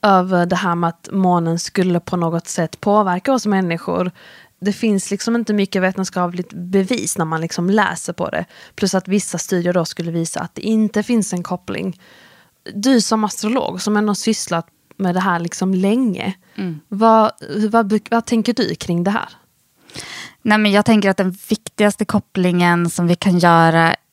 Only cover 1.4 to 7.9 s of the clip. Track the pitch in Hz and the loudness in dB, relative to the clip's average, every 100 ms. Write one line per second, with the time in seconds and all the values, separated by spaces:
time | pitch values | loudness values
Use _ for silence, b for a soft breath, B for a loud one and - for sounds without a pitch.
1.4 | 165 170 - - 185 175 - 180 165 170 | 2 -2 -4 -2 0 0 -2 -2 -2 -2
2.4 | - - 160 - - 208 196 180 - 262 | -6 -4 -4 -2 2 2 2 0 0 0
3.4 | 214 196 185 165 - 175 180 B B B | 2 0 0 -2 -4 -2 -4 B B B
4.4 | B _ 190 196 226 196 - 202 - 233 | B _ -4 0 0 0 -2 -4 -2 -2
5.4 | 220 208 196 190 185 190 190 - 175 180 | 0 0 0 0 0 -2 -4 -2 -4 -4
6.4 | 180 - 180 196 190 254 - - 160 160 | -8 -10 -2 0 0 -2 -2 -4 -2 -2
7.4 | 165 - 175 214 202 | -4 -2 0 2 2